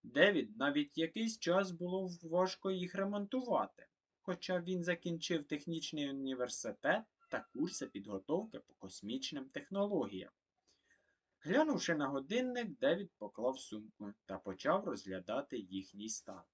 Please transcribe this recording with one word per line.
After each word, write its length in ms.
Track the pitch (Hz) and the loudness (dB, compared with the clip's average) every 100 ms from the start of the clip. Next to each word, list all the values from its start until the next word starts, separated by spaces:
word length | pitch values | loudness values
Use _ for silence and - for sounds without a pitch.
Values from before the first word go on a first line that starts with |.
Девід 540 | - 139 196 180 110 107 | 0 8 8 8 0 0
навіть 420 | 139 143 143 160 | 2 2 0 0
якийсь 400 | 165 214 226 - | 0 0 -2 0
час 320 | 170 185 190 | 4 4 4
було 400 | 165 175 185 185 175 | -2 -2 -2 -2 -6
важко 480 | 165 170 185 - 190 | 0 2 2 0 -2
їх 240 | 185 180 | -2 -2
ремонтувати, 920 | 190 196 202 202 254 247 151 101 - - _ _ _ | 0 0 0 0 -2 2 2 2 -6 -20 _ _ _
хоча 400 | - 175 - 180 | -6 -4 0 -2
він 240 | 170 185 | 0 0
закінчив 600 | 175 170 175 165 - 165 | 0 0 0 -2 0 0
технічний 640 | 143 147 170 165 - 151 143 | 0 -4 -2 -4 -4 -4 -2
університет 960 | 139 135 127 120 - 113 101 143 202 - _ _ | -2 -4 -2 -2 -2 -6 -2 2 2 0 _ _
та 160 | 120 - | -6 -4
курси 340 | 123 175 - - | -4 -4 -2 -6
підготовки 720 | 104 104 98 - 165 220 - | -8 -6 -6 0 -2 -2 -10
по 160 | _ | _
космічним 760 | _ 92 - 101 131 135 147 131 | _ -14 -10 -6 -4 -4 -6 -8
технологіям. 840 | - 190 196 202 190 113 95 - _ _ _ _ _ _ _ _ _ _ _ | -10 -4 0 2 2 0 -4 -10 _ _ _ _ _ _ _ _ _ _ _
Глянувши 540 | 147 240 311 269 - | 2 4 6 2 2
на 140 | 156 139 | 2 2
годинник, 680 | 139 135 226 254 247 226 139 | 0 0 0 0 -2 -4 2
Девід 320 | 135 170 101 _ | 2 2 -2 _
поклав 400 | 104 - 123 135 | -10 -2 -2 -2
сумку 540 | - 107 110 _ 104 101 - | -8 -10 -10 _ -12 -12 -10
та 120 | 92 | -8
почав 460 | 101 95 139 190 | -6 -2 2 2
розглядати 760 | 208 110 95 95 90 113 113 120 | 0 -6 -6 -6 -2 -4 -2 -8
їхній 500 | 92 95 95 101 110 | -4 -6 -6 -10 -8
стан. 340 | - - 98 - | -8 -10 -14 -16